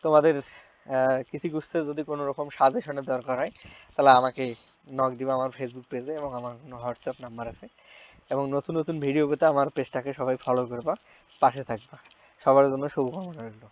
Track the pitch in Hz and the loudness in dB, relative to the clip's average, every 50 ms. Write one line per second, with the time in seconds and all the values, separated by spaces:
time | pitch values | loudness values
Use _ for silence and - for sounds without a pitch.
0 | - 160 151 151 147 160 156 139 135 - - - - _ _ _ _ - 135 131 | 2 6 6 6 8 6 4 2 -2 -10 -18 -20 -20 _ _ _ _ -4 0 2
1 | 131 131 135 131 127 _ - 147 - - 151 156 151 - - 170 156 147 147 151 | 2 2 2 0 -2 _ -10 -8 -8 -6 -6 -6 -8 -4 -4 -4 -2 -2 -6 -6
2 | 151 143 151 147 143 139 139 - 147 147 - - 143 135 135 247 - 151 143 139 | -6 -6 -6 -6 -4 -6 -4 -6 -8 -10 0 4 4 4 4 2 -6 -6 -8 -8
3 | 135 139 131 127 123 - 127 123 143 190 - - - - - - - _ - - | -4 -4 -4 -4 -4 -4 -4 -4 -4 -6 -8 -16 -20 -20 -20 -20 -20 _ -2 4
4 | 143 139 131 127 127 131 123 - 131 123 117 - _ _ _ _ _ 139 135 131 | 8 8 8 8 6 2 -2 -4 -6 -6 -6 -10 _ _ _ _ _ -12 -4 -2
5 | 131 131 127 120 131 131 131 127 131 131 123 - 135 123 120 127 120 _ 143 123 | -2 -2 -2 -4 -4 -2 -2 -2 -2 -4 -6 -8 -10 -10 -10 -14 -14 _ -10 -10
6 | 123 139 156 156 147 139 127 123 123 123 120 117 143 143 127 120 120 123 120 - | -8 -8 -8 -8 -8 -8 -8 -8 -10 -10 -12 -14 -18 -18 -16 -10 -8 -8 -8 -8
7 | - - 123 _ 127 120 113 113 117 117 - - - 233 _ _ _ - - - | -8 -10 -10 _ -14 -16 -12 -10 -10 -10 -12 -14 -20 -20 _ _ _ -20 -20 -20
8 | - - - - _ _ - 135 139 135 139 143 - - 165 165 156 - 165 156 | -20 -20 -20 -20 _ _ -2 -2 -2 0 -2 -4 -4 -2 -4 -4 -2 -2 -4 -2
9 | 143 139 135 151 151 143 147 139 - 160 147 139 139 143 - - 131 - - 131 | -2 0 2 2 2 2 2 2 4 4 4 4 0 0 0 -4 -6 -4 -4 -6
10 | 123 139 135 139 135 127 127 127 - - 127 127 123 117 120 120 120 151 175 220 | -6 -6 -6 -4 -2 -2 -2 -2 0 0 0 0 0 -2 -6 -6 -4 -4 -4 -4
11 | _ _ - _ _ _ _ _ - 131 123 139 131 - 120 107 - _ - - | _ _ -20 _ _ _ _ _ 2 2 2 2 -6 -6 -6 -8 -8 _ -20 -20
12 | - - _ _ _ _ _ _ - 143 135 139 139 139 135 135 139 147 - - | -20 -20 _ _ _ _ _ _ 2 6 8 8 6 6 2 -2 -4 -4 -2 -2
13 | 135 127 135 185 190 180 165 156 131 113 107 107 107 107 | -2 -2 -2 -8 -10 -10 -12 -14 -14 -14 -16 -18 -20 -20